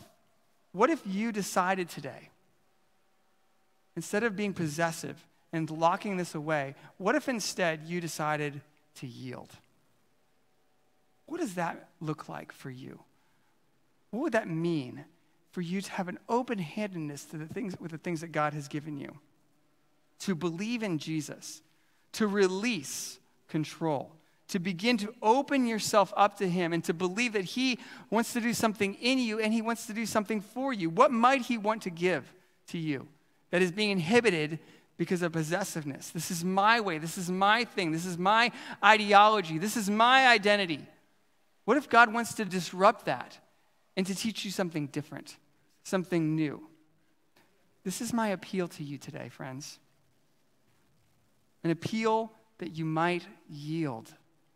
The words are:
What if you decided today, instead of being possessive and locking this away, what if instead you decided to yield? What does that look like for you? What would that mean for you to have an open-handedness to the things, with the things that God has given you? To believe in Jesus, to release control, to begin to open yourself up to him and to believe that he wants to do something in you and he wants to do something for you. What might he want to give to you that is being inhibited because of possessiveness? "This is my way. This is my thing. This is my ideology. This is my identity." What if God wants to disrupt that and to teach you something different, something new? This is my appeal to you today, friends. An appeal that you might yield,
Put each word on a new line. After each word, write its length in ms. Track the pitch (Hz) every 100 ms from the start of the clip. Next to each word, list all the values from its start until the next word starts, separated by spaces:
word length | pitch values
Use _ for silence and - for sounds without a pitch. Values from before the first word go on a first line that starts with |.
| - _ _ _ _ _ _
What 180 | 175 254
if 100 | 311 196
you 240 | 190 233
decided 580 | 208 190 196 180 190 175
today, 400 | - 143 - - _ _ _ _ _ _ _ _ _ _ _ _ _ _ _ _ -
instead 280 | - 208
of 120 | 233 190
being 180 | 208
possessive 720 | 175 165 151 165 160 - 143 - _ _
and 200 | 165 156
locking 460 | 156 165 190 208 185
this 180 | 175 160
away, 400 | 151 151 139 139 - -
what 180 | 190 285
if 120 | -
instead 540 | 233 - - 175 160 160
you 120 | 175
decided 640 | 165 - 151 151 147 139 - _ _ -
to 100 | 127
yield? 420 | 120 127 - - - _ _ _ _ _ _ _ _ _ _ _ _ _ _ _ _ -
What 140 | 349
does 160 | 285 175
that 340 | 170 - - -
look 300 | 156 151 -
like 220 | 156 156
for 180 | - 139
you? 300 | 127 135 - - _ _ _ _ _ _ _ _ _ _
What 100 | 214
would 120 | 311
that 140 | 226 214
mean 560 | 160 170 160 123 135 - _ _ _ _
for 100 | -
you 200 | 170 190
to 100 | 196
have 160 | - 180
an 100 | - -
open-handedness 960 | 233 254 214 151 - 208 180 147 143 -
to 120 | 156
the 100 | 156
things, 280 | 196 196 190
with 100 | 170
the 80 | 160
things 240 | 180 160
that 100 | 170
God 220 | 151 151
has 140 | 151 139
given 300 | 151 156 143
you? 220 | 139 - _ _ _ _ _ _ _ _ _ -
To 160 | - 165
believe 480 | 170 170 214 240
in 160 | 220 156
Jesus, 640 | 160 160 139 - - - _ _ _ _ _
to 160 | - 214
release 920 | 202 185 185 240 196 131 - - - _ _ -
control, 640 | 165 147 - 165 135 - - _ _ -
to 100 | 196
begin 380 | 175 170 226 240
to 180 | 202 -
open 440 | 214 254 277 277 240
yourself 480 | 220 - 214 190 -
up 220 | 202 -
to 100 | 190
him 260 | 180 170
and 100 | 165
to 100 | -
believe 400 | 165 180 190 247
that 120 | 208 175
he 340 | 240 262 240 - - -
wants 220 | 214 226
to 80 | 240
do 120 | 233
something 400 | 208 220 190 196 202
in 220 | 240 262
you 220 | 233 214
and 120 | 214
he 100 | 226
wants 260 | 220 226 -
to 60 |
do 120 | 214 220
something 360 | 226 202 220
for 300 | - 254 269
you. 180 | 220 165
What 220 | 165 302
might 320 | 233 240 269
he 140 | 233 233
want 240 | 202 220
to 60 | 190
give 420 | 170 180 156 - - _ _ -
to 100 | 170
you 300 | 156 135 - - _ _ -
that 120 | 180
is 80 | 180
being 180 | 190 208
inhibited 720 | 196 156 240 233 170 151 160 - - _ -
because 280 | 170 180
of 80 | 170
possessiveness? 800 | 165 156 180 190 170 143 131 -
"This 180 | 170 -
is 140 | 170
my 360 | 180 190 208 233
way. 180 | 196 156
This 180 | 160 196
is 140 | 175
my 320 | 185 202 226
thing. 280 | 233 208 170
This 140 | 160 180
is 120 | 170
my 340 | 185 220 240 - - 233
ideology. 760 | 202 214 208 202 214 214 165 156
This 180 | 208 240
is 140 | 196
my 380 | 208 233 262 262
identity." 580 | 233 202 208 185 139 - - _ _ _ _ _ _ -
What 120 | 277
if 120 | -
God 240 | 233 233
wants 220 | 226 233 -
to 100 | 196
disrupt 600 | 185 165 180 196 233 -
that 340 | 123 - - _ _ _ _ _ -
and 80 | 190
to 80 |
teach 320 | 190 220 - 202
you 60 |
something 360 | 185 180 160 139
different, 500 | 147 143 139 - - _ _ _ _
something 520 | - 190 165 170 156 156
new? 340 | 151 - - - _ _ _ _ _ _ _ _ _ _
This 180 | 190 -
is 120 | 233
my 140 | 233 220
appeal 400 | 185 - 185 170
to 160 | -
you 140 | 143 143
today, 300 | - 143 123
friends. 500 | - 143 131 147 - _ _ _ _ _ _ _ _ _ _ _ _ _ _ _ _ _ _
An 80 | 165
appeal 600 | 165 - 220 220 220 226 - _ -
that 180 | 175 160
you 80 |
might 420 | 160 156 170 175 - - -
yield, 640 | 147 151 160 151 113 110 - _ _ _